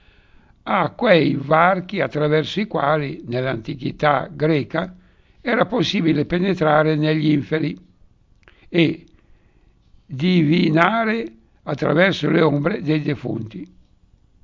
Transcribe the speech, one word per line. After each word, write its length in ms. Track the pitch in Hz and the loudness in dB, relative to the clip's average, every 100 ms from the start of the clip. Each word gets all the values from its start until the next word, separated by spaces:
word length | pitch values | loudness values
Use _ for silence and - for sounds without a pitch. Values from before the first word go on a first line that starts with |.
| _ _ _ - _ _ | _ _ _ -20 _ _
a 260 | - 208 156 | -4 0 0
quei 480 | - 247 170 139 131 | 0 4 4 4 -2
varchi 640 | 131 156 175 190 180 196 | 0 2 4 2 -4 -6
attraverso 580 | 139 147 151 151 139 - | -4 -2 0 0 -2 -4
i 60 | 220 | -4
quali, 580 | 160 143 156 143 - - | -2 0 0 -2 -8 -8
nell'antichità 1000 | 120 131 - - 151 - - 151 139 - | -6 -4 -6 -8 -8 -8 -2 0 0 -2
greca, 640 | 143 151 156 127 160 180 - _ _ _ _ | -4 0 0 -2 -6 -6 -10 _ _ _ _
era 240 | 262 240 | -4 -2
possibile 600 | 180 233 151 202 165 147 143 | 0 0 -2 0 0 0 0
penetrare 720 | 175 190 185 156 151 156 156 | -2 0 0 2 4 2 2
negli 340 | 156 156 151 | 0 2 2
inferi 440 | 151 123 160 156 - - _ _ _ _ _ _ _ - | 2 0 -2 -2 -6 -16 _ _ _ _ _ _ _ -4
e 380 | - 156 - - _ _ _ _ _ _ _ _ _ | 2 2 0 -10 _ _ _ _ _ _ _ _ _
divinare 1300 | - 135 175 180 147 170 160 156 175 226 220 226 - - _ _ | -14 -2 2 4 4 4 2 2 2 0 -2 -2 -6 -14 _ _
attraverso 680 | - 147 139 143 190 160 147 | -8 -4 0 2 2 2 0
le 140 | 160 | 2
ombre 400 | 160 143 151 208 | 2 2 -2 -4
dei 180 | 143 156 | -2 -2
defunti. 640 | 143 127 120 110 110 92 - _ _ _ _ _ _ _ | -2 -4 -6 -8 -8 -14 -16 _ _ _ _ _ _ _